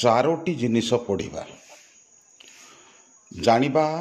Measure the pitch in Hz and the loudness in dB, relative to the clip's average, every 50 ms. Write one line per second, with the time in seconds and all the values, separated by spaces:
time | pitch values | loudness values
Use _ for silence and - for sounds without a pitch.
0 | - 120 113 120 131 151 165 156 165 185 170 135 120 120 113 117 110 - 123 120 | 2 4 4 4 2 2 0 -2 -2 -4 -4 -2 -2 0 0 0 2 2 0 -2
1 | - - 98 92 - - - - - - - - - - - - - - _ _ | 0 -2 -4 -4 -4 -8 -10 -12 -14 -14 -18 -20 -20 -20 -20 -20 -20 -20 _ _
2 | _ _ _ _ _ _ _ _ - - - - - - - - - - - _ | _ _ _ _ _ _ _ _ -20 -20 -20 -20 -20 -20 -20 -20 -20 -20 -20 _
3 | _ _ _ _ _ _ - 90 - 117 113 117 131 147 131 156 156 151 156 165 | _ _ _ _ _ _ -14 -4 2 2 2 4 2 2 0 0 0 0 -2 -6